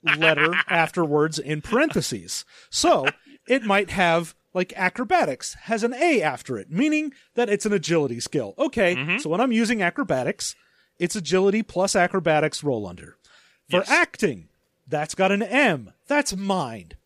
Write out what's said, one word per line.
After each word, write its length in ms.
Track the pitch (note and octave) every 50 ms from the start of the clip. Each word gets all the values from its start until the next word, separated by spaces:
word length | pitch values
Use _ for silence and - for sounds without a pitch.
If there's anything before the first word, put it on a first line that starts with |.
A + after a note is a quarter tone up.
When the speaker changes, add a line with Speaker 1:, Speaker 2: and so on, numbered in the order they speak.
| _ - G3
Speaker 1:
letter 380 | D#3 F3+ G#3+ G#3+ - E3+ E3+ F3 D#3+
Speaker 2:
<laughs> 80 | D3+ -
Speaker 1:
afterwards 680 | - E3+ D#3+ D#3 - F3+ E3+ D3+ D3 D3+ D3+ D#3+ D#3 D#3
in 220 | - C#3 D#3 D3+
parentheses. 840 | - - G#3+ A#3+ D4+ D#4 - G3 D3 - - G2+ E2+ E2+ - - - _ - - - _
So 360 | - - - E4+ D#4+ F3+ C3+ - - _ _ - - _ _ -
it 140 | B3 C4+ A3
might 260 | G#3+ G3 G3+ G3+ F3
have, 440 | - F#3 F#3 E3+ E3 E3+ E3+ D#3+ - _ _ _
like, 200 | _ F#3 F3+ - -
acrobatics 800 | - F#3 F#3 - - B3 G#3+ F#4 F4 C4+ D#3 C3 - - - - -
has 200 | - - A3+ A3
an 120 | G#3 A#3 B3+
A 280 | A#3+ D#4+ F4 D#4 A3+
after 360 | D#3+ D3+ C3 B2+ - - C3 G#2
it, 120 | F#2+ -
meaning 420 | D#3 F3+ C4+ D#4 D4+ D#4 D4+ D4 - _ _ _ _
that 140 | - A#3+ A3
it's 180 | G#3 G3+ -
an 60 | A3
agility 480 | G#3 G3 D3 D3+ E3+ E3 D3 C3 A#2+ A#2
skill. 340 | - - - D3+ A#2 G2 G2 -
Okay, 360 | C#4+ D#4 - A#3 G3+ F3 F3+
Speaker 2:
Mm-hmm. 220 | - E3 D#3 F3+ A3
Speaker 1:
so 120 | - D#3
when 100 | - G3
I'm 120 | A#3+ C4
using 300 | A#3 A3 A#3 G#3 B3 A3
acrobatics, 720 | F#3+ E3+ - - C#4 - D3+ C3 B2 C#3+ - - - - - _ _ _ _ _ _ _ _ _
it's 180 | F3 E3+ -
agility 460 | G#3+ E3 C#3+ E3 F#3 F#3+ G3+ G3 A3
plus 340 | A3 - - F3 F#3+ G3 -
acrobatics 680 | G3+ F3 F3+ - F#3+ E3 E3+ D#3 D3+ D3 D#3 - -
roll 240 | - D3 C3 A2 G#2
under. 300 | F#2 F2 F2+ - - - _ _ _ _ _ _ _ _ _ _ _
For 80 | - F3+
Speaker 2:
Yes. 120 | F#3+ -
Speaker 1:
acting, 580 | C4+ E4 F4 - - - - F3 B2 F#2 D#2+ _ _ _ _ _ _ _ _
that's 280 | - C#3 D3 D3+ - -
got 180 | - F#3+ F#3+
an 100 | G3+ G3+
M. 500 | A3+ F#3 G#3+ C4 D4 A#3 E3+ C3+ A2 F#2 _ _ _
That's 300 | _ C#4 D4 C#4 - -
mind. 600 | F#3 G3 G3 G3 F#3 D3+ B2 A2+ G#2+ F2 D#2+ - - _